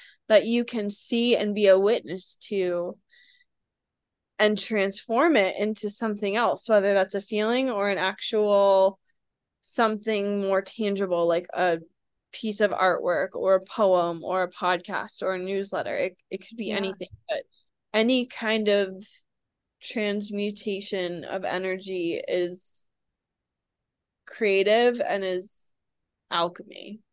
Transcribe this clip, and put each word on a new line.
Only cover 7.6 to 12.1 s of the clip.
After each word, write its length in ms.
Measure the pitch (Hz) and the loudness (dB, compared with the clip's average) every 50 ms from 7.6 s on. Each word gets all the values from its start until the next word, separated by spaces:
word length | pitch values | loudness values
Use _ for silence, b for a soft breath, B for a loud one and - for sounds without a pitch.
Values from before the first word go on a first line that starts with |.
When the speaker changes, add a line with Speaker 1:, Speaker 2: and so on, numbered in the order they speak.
| 269 262 | 0 0
Speaker 1:
or 200 | 240 202 196 202 | -2 -2 -2 -2
an 80 | 196 175 | 0 0
actual 1000 | 175 190 202 - - - - 214 208 208 202 202 202 196 196 190 190 190 202 _ _ _ _ _ _ _ _ _ _ _ _ _ | -2 -2 -2 -4 -8 -4 0 0 2 4 4 6 6 6 6 6 6 4 2 _ _ _ _ _ _ _ _ _ _ _ _ _
something 800 | - - - - 233 220 220 208 208 220 220 208 202 202 202 202 | -20 -10 -2 0 2 2 2 -2 -4 -2 -2 -2 0 -2 -2 -2
more 220 | 196 196 190 190 196 | 0 0 0 0 0
tangible, 640 | - - - 220 202 202 196 202 185 180 170 170 170 | -2 -6 -4 -2 -2 -2 -2 -2 -2 0 0 2 2
like 180 | 165 170 175 - - | 2 0 -2 -4 -4
a 260 | - 180 180 170 165 165 - _ _ _ _ | -2 0 0 0 0 -4 -10 _ _ _ _